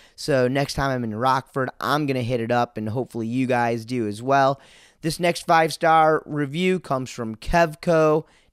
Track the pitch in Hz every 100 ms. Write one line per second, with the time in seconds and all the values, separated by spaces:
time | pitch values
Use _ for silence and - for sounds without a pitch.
0 | - - - 135 123 139 139 - 139 127
1 | 117 107 131 131 - 139 127 - 110 147
2 | 143 131 117 123 113 120 120 113 107 123
3 | 117 120 113 127 127 123 120 117 113 127
4 | 107 104 127 139 135 135 - - - _
5 | 160 156 175 165 - 165 160 - 165 160
6 | 156 156 - 147 143 156 185 185 - 135
7 | 127 - 113 110 - 170 165 151 175 160
8 | 156 156 - _ _